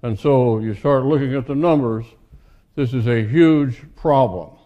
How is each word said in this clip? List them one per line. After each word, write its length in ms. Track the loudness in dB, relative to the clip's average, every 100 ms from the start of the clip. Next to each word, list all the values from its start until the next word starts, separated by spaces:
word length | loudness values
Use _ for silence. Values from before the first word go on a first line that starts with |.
And 140 | -6 -4
so 420 | 2 2 2 0
you 140 | -4
start 300 | -4 0 0
looking 300 | 2 -2 -2
at 140 | -6 -6
the 80 | -2
numbers, 500 | 0 0 0 -4 -8 _ _ -20 _ _ _ -6
this 180 | -4
is 140 | -2 0
a 200 | 0 0
huge 560 | 4 4 4 0 -6 -14 -6
problem 560 | 0 2 0 -2 -12 -20